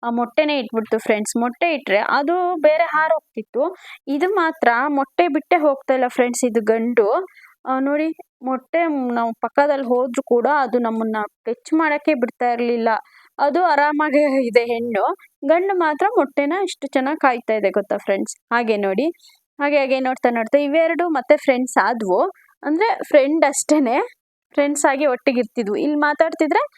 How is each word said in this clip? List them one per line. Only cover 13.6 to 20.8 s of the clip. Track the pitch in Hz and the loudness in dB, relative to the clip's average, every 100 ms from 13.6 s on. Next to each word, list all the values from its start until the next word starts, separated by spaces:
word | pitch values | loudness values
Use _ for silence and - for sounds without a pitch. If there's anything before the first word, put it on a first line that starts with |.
ಆರಾಮಾಗೆ | 359 285 294 294 302 294 294 269 240 | 2 2 2 2 2 2 2 2 2
ಇದೆ | 240 | 2
ಹೆಣ್ಣು, | 233 233 240 202 254 381 _ - 285 | 2 -2 -2 0 -2 -2 _ -6 0
ಗಂಡು | 330 392 370 | 2 2 0
ಮಾತ್ರ | 320 302 392 | 0 0 0
ಮೊಟ್ಟೆನ | 440 277 - 285 359 | 0 0 0 -2 -2
ಇಷ್ಟು | 370 - 277 | -4 -6 -4
ಚೆನ್ನಾಗ್ | 269 262 311 | -2 -2 0
ಕಾಯ್ತಾ | 277 240 226 | 0 0 -2
ಇದೆ | 220 196 | 0 0
ಗೊತ್ತಾ | 208 196 208 | 0 -2 -4
ಫ್ರೆಂಡ್ಸ್. | - 196 214 - - | -2 -2 -4 -10 -4
ಹಾಗೆ | 233 226 208 | -2 0 0
ನೋಡಿ, | 196 190 311 - _ _ _ - | 0 0 -2 -4 _ _ _ -6
ಹಾಗೆ | 285 285 | 0 0
ಹಾಗೆ | 262 262 | 2 0
ನೋಡ್ತಾ | 254 262 247 | -2 0 0
ನೋಡ್ತಾ | 233 220 285 | 0 0 2
ಇವೆರಡು | 285 320 | 2 0